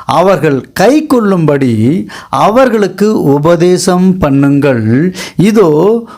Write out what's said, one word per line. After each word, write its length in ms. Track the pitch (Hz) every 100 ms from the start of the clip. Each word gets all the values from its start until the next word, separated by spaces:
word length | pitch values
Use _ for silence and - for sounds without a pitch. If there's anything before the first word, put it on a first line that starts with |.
| -
அவர்கள் 680 | 143 190 165 151 135 - -
கைக்கொள்ளும்படி 1300 | 208 302 311 247 208 185 160 143 131 110 117 190 214 - -
அவர்களுக்கு 920 | 131 175 240 254 214 190 - 208 214
உபதேசம் 960 | 156 143 165 170 180 175 190 180 185 180
பண்ணுங்கள். 960 | 151 139 139 143 143 120 110 123 180 - - -
இதோ, 640 | 196 220 175 151 196 233 233